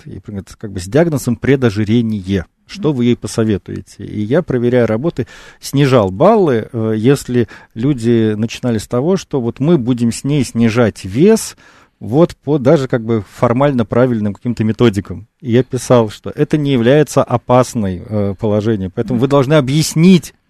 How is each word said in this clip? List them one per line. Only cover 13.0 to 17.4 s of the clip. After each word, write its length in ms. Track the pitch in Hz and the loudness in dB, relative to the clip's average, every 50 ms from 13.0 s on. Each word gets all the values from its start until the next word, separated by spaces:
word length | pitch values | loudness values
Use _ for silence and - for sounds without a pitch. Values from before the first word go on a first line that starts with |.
| 110 | -2
бы 180 | 113 117 110 95 - - | -2 -2 -2 -4 -6 -6
формально 480 | - 127 117 117 127 143 147 139 120 110 | -2 0 0 2 2 2 0 2 0 -2
правильным 480 | - 127 120 131 131 120 110 104 104 98 | 0 2 2 2 2 2 -2 -2 -4 -6
каким-то 320 | - - 123 113 - 110 | -6 -6 -6 -4 -2 -2
методикам. 640 | 110 110 - 123 117 95 101 95 - - 95 107 _ _ _ - | -2 0 2 0 0 0 -2 -6 -6 -12 -14 -14 _ _ _ -6
И 100 | 127 110 | 0 0
я 100 | 127 127 | 0 0
писал, 460 | - - 123 - - 127 120 113 104 | 0 -4 -8 0 2 2 2 2 0
что 200 | - - - 98 - | -4 -12 -14 -12 -4
это 220 | - 147 - - | -4 -2 -2 0
не 160 | 151 147 139 139 | -2 0 0 0
является 500 | 120 113 120 139 151 147 - - 139 123 | 2 4 4 4 4 2 2 0 -2 0
опасной, 800 | - 123 117 | 0 -2 -4